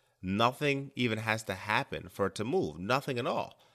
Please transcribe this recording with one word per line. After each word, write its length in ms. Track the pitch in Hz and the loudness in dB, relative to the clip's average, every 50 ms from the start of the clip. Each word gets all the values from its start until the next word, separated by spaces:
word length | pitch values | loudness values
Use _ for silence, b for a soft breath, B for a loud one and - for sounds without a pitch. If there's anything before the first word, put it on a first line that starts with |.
| _ _ _ _ | _ _ _ _
Nothing 680 | - 92 95 104 117 123 123 - 147 143 139 139 139 135 - | -2 0 2 4 4 4 2 2 2 2 2 0 -2 -4 -2
even 240 | 123 123 117 110 107 | 0 2 2 2 0
has 240 | 110 113 110 113 - | 2 0 0 0 0
to 100 | - 95 | -4 -6
happen 560 | 95 95 101 107 123 139 - - 76 85 92 | -4 -2 0 2 2 0 0 -4 -8 -8 -8
for 160 | - - 101 | -2 0 0
it 100 | 95 - | 0 0
to 80 | - 104 | -2 -2
move. 360 | 117 160 190 135 80 73 82 | 0 0 0 0 0 -4 -4
Nothing 400 | 90 101 123 139 - - 131 120 | -2 0 0 0 0 -2 -2 -2
at 80 | 120 | -2
all. 320 | 160 208 - - - - b b b | -2 -2 -2 -4 -4 -8 b b b